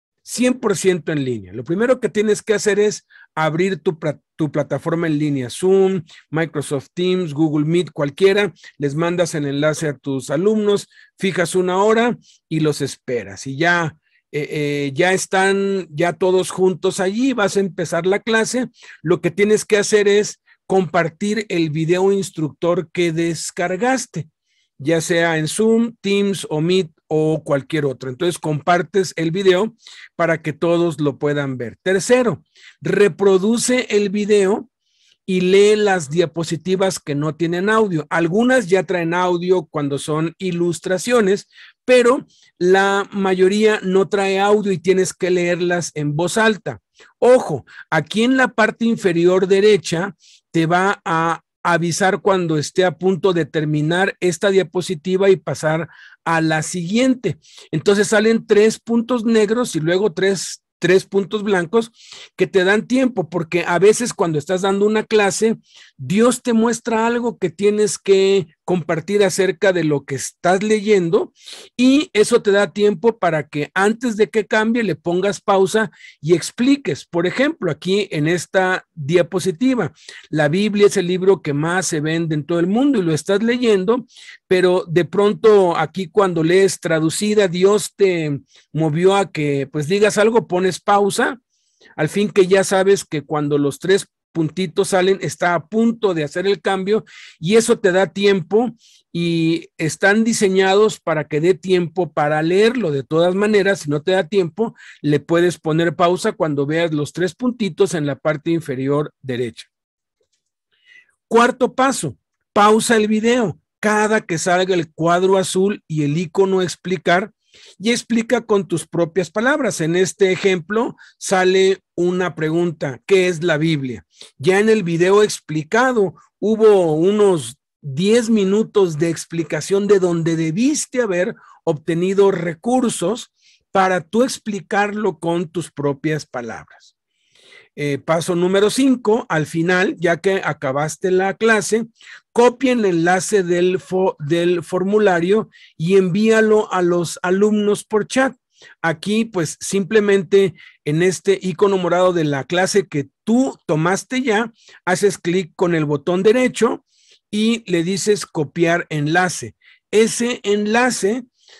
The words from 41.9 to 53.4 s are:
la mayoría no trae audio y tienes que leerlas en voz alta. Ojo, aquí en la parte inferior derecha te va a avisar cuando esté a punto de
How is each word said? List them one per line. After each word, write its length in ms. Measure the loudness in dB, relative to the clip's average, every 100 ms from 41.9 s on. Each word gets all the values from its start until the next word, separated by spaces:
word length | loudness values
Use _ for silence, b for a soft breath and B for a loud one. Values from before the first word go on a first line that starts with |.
| 4 4 2 -2 b b -4
la 500 | 2 4 2 0 -4
mayoría 680 | -4 -2 2 2 4 2 0
no 260 | 0 0 0
trae 300 | 0 0 0
audio 320 | 2 2 0
y 80 | -2
tienes 340 | 0 0 0
que 160 | -2 -2
leerlas 640 | 0 0 -2 -2 -2 -4
en 220 | -6 -4 -2
voz 240 | -2 0
alta. 420 | 0 0 -6 -14 _ _ b b
Ojo, 460 | 4 4 2 -8 -10 B B
aquí 320 | -4 -2 0
en 120 | 0 2
la 120 | 0
parte 380 | 2 0 0 -2
inferior 640 | 0 0 2 2 2 2
derecha 680 | 2 4 2 0 -6 -6 -10 b b _
te 160 | -2 0
va 360 | 2 0 -2 -2
a 360 | -2 -2 -4 _ _
avisar 600 | -2 0 0 0 0 0
cuando 360 | 0 0 0 -2
esté 280 | -4 0 -2
a 120 | 0
punto 360 | -2 0 0
de 120 | 0